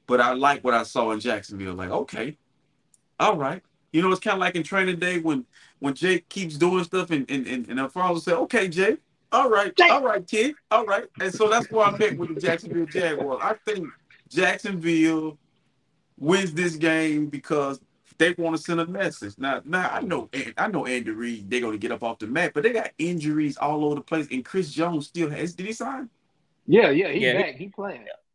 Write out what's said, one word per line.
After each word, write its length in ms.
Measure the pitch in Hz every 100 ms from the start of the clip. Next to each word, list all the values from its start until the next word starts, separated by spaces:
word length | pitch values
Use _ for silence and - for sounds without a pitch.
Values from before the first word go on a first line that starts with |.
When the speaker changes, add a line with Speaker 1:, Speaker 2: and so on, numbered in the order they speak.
| -
Speaker 1:
But 140 | 123
I 120 | 123
like 280 | 127 139 135
what 100 | 123
I 80 | 117
saw 300 | 113 131 113
in 80 | 107
Jacksonville. 540 | 113 107 98 101 95
Like, 160 | 90 92
okay, 460 | 143 - - 120 156 _ _ _ _ _ _ _ -
all 180 | 202 190
right. 260 | 135 180 - _ _
You 100 | 160
know, 80 | 185
it's 100 | 185
kinda 180 | 220 196
like 180 | 180 175
in 60 |
training 360 | 151 196 185 175
day 200 | 180 175
when, 260 | 160 143 123 _ - -
when 160 | 139
Jake 340 | 135 180 180 -
keeps 280 | - 175 147
doing 260 | 175 185
stuff 260 | 175 185 180
and, 200 | 156 127
and, 160 | 139 123
and, 220 | 127 117
and 100 | 120
Alfonso 420 | - 185 185 170
said, 140 | 165 170
"Okay, 260 | - 233 190
Jake, 320 | 160 196 302 _ _ -
all 180 | 226 262
right, 240 | 208 202 -
Speaker 2:
Jake. 140 | 349
Speaker 1:
all 120 | 262
right, 240 | 254 202 175
kid, 280 | 220 247 294 -
all 140 | 226 220
right." 180 | 202 - -
And 120 | 190
so 160 | 175 214
that's 220 | 220 -
why 180 | 220 208
I 60 | 202
met 200 | 214 143
with 160 | 170
the 60 | 151
Jacksonville 460 | 170 165 170 170 160
Jaguars. 540 | 185 170 143 143 131
I 120 | 202 220 -
think 180 | 208 156 - _ _ -
Jacksonville 1080 | 139 180 190 208 190 165 165 160 160 156 147 _ _ _ _ _ _ _ -
wins 340 | 139 190 190
this 220 | 156 180 156
game 500 | 165 160 160 151 151
because 540 | 143 - 151 139 135 _ _ _ -
they 160 | 165 175
wanna 180 | 170 160
send 220 | 156 170
a 60 | 165
message. 480 | 190 180 147 101 104
Now, 220 | 135 131
now 260 | 139 180 175
I 80 | -
know, 300 | 208 156 110 139 120 113
I 120 | 202
know 180 | 175 127
Andy 240 | 123 113
Reid, 400 | 107 120 113 98
they're 100 | 123
gonna 160 | 120 107
get 140 | 110
up 100 | 117
off 160 | 120 113
the 80 | 110
mat, 260 | 143 165
but 80 | 151
they 100 | 220
got 180 | 233 - -
injuries 580 | 165 175 147 151 151 -
all 260 | 147 151
over 100 | 151 147
the 40 |
place. 260 | - 160 147
And 120 | 127
Chris 280 | 120 190 160
Jones 340 | 147 170 165 143
still 220 | 170 156
has, 240 | 147 175
did 120 | - 190
he 60 |
sign? 340 | 226 254 269 254 _ _ _ _ _ -
Speaker 2:
Yeah, 240 | 190 196
yeah, 180 | 143 185
he's 140 | 143
Speaker 3:
Yeah, 140 | 127 123
he 60 |
Speaker 2:
back. 120 | 180 131
He 120 | 196
playing. 380 | 196 202 135 110 - _